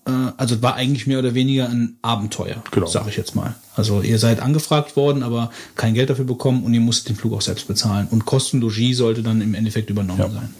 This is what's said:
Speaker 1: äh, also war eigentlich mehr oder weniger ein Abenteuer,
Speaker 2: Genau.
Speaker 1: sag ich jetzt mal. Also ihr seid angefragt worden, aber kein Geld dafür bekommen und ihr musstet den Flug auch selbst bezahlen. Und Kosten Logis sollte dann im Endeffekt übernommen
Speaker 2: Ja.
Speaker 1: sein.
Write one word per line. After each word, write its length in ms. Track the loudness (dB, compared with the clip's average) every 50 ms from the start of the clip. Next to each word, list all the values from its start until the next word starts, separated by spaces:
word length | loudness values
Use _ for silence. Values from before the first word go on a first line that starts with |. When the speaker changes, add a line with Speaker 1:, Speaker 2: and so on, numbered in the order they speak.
| _
Speaker 1:
äh, 60 | -4 -2 0 0 -2 -2 -2
also 240 | -2 0 0 2
war 140 | 2 0 2
eigentlich 320 | 2 0 0 0 0 0 0
mehr 100 | 0 2
oder 160 | 0 0 2
weniger 340 | 2 2 2 2 2 0 0
ein 300 | 0 0 0 0 -2 -4 -2
Abenteuer, 580 | -2 0 0 -2 -4 -4 -4 -6 -6 -6 -8 -10 -2
Speaker 2:
Genau. 140 | 0 0 0 0
Speaker 1:
sag 200 | -2 -4 -4 -2
ich 80 | -6 -6
jetzt 180 | -6 -4 -4
mal. 200 | -4 -4 -4 -8 -10 -16 -8 -2
Also 260 | -2 0 2 2 0
ihr 180 | 2 2 2 4
seid 200 | 4 4 2 2
angefragt 540 | 2 0 0 0 2 2 2 2 2 0 0
worden, 280 | 2 2 2 2 0 0
aber 260 | -2 -2 -2 -2 -4 -6 -12 -18 -14 -8
kein 180 | -2 0 2 2
Geld 140 | 2 2 2
dafür 140 | 0 -2 0
bekommen 380 | -2 -2 0 0 2 2 2 2
und 100 | 2 4
ihr 60 | 4
musstet 280 | 4 2 2 0 -2 -4
den 60 | -6
Flug 180 | -2 -2 -2 -2
auch 80 | -2
selbst 260 | -2 -4 -4 -6 -4 -4
bezahlen. 400 | -4 -2 0 0 0 0 0 2
Und 140 | 0 0 2
Kosten 340 | 2 0 0 0 0 0 0
Logis 360 | 0 0 0 0 2 2 2 2
sollte 260 | 2 2 2 0 0
dann 180 | 0 0 2
im 120 | 2 0 0
Endeffekt 340 | 0 -2 -2 -2 -4 -4 -2
übernommen 300 | -2 -2 -2 -2 0 0
Speaker 2:
Ja. 100 | -2 -2
Speaker 1:
sein. 240 | -2 -6 -8 -10 -6 -2